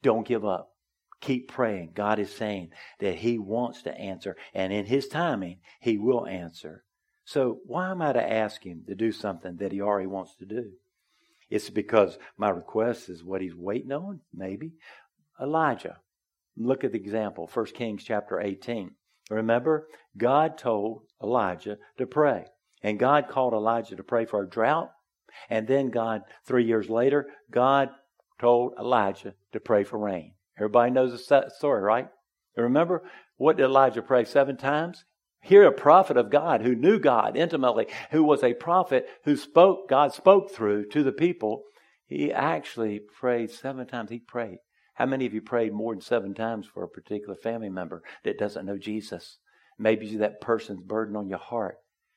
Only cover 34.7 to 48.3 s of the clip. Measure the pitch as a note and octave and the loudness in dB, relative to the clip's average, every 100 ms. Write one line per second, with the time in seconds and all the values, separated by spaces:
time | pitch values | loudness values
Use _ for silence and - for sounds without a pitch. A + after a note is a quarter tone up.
34.7 | D3+ E3+ F#3 _ _ _ _ - G3 F#3 | -2 -4 -10 _ _ _ _ 8 10 10
35.7 | - C#3+ F3 F#3+ B2+ A2 C#3+ E3 B2 A2+ | 8 8 8 8 4 4 2 2 2 2
36.7 | A#2 D3 A3 D3 A#2+ A2 B2 C#3 D#3 B2+ | 4 4 4 4 4 4 2 0 2 2
37.7 | A2+ G#2+ - - D#3 D3+ C#3+ B2 A#2+ - | 2 -2 -6 -2 2 4 4 2 0 0
38.7 | F3+ E3+ C3 - - - D3 - E3 F#3+ | 0 2 0 -2 -6 -2 -2 2 6 8
39.7 | F#3 - C3+ C#3+ - - G3 F#3+ - G#2+ | 6 2 2 4 4 6 6 4 -2 0
40.7 | G#2 G#2 D3 C#3 C#3 E3+ E3+ G#2+ A2 - | 0 0 0 0 0 0 0 -4 -6 -10
41.7 | _ _ _ _ C#3+ D3 - D3 E3 - | _ _ _ _ -4 -2 -2 -2 -2 -6
42.7 | - A2 G#2 - - B2+ A#2+ A2 - C3+ | -6 -6 -6 -12 -6 -2 -2 -4 -8 -10
43.7 | C3 B2 B2 G#2+ A#2 - A#2+ A2+ F2+ _ | -10 -10 -10 -10 -12 -12 -10 -10 -12 _
44.7 | _ _ - B2 C3+ B2+ G#2+ A2 B2 A2+ | _ _ -6 -4 -2 -4 -6 -4 -2 -2
45.7 | G#2 A2+ G#2+ - A#2+ G2+ G2+ A2+ A2 G2 | -4 -6 -8 -4 -4 -2 -6 -6 -8 -10
46.7 | - F2+ - - G#2+ G#2 F#2+ A2+ A#2 G#2+ | -12 -14 -14 -10 -10 -10 -10 -8 -6 -8
47.7 | F#2 F2 F2 - - - | -8 -10 -12 -16 -10 -6